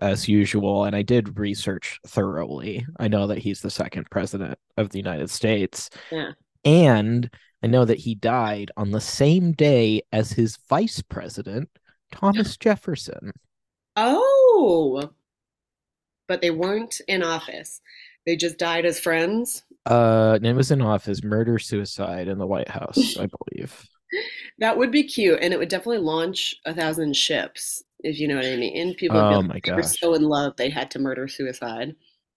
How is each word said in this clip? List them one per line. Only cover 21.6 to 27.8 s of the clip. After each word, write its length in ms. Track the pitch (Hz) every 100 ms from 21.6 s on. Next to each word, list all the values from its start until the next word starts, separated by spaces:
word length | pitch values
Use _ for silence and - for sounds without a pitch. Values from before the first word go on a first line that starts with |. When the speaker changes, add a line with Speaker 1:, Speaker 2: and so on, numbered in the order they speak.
| - 104 101 - 95 90 90
Speaker 1:
in 100 | 98
the 100 | 95
White 220 | 95 -
House, 480 | - - - 226 -
I 100 | - -
Speaker 2:
<laughs> 100 | - -
Speaker 1:
believe. 300 | - - - _ _ 370 440 - - -
Speaker 2:
That 180 | 220 226
would 140 | 247
be 120 | 285
cute, 360 | 294 - 196 160
and 100 | 175
it 40 | 180
would 120 | 170
definitely 280 | 185 226 233
launch 580 | 160 160 170 185 - - 156
a 60 |
thousand 420 | 160 160 156 151 139
ships, 680 | - 147 85 - - -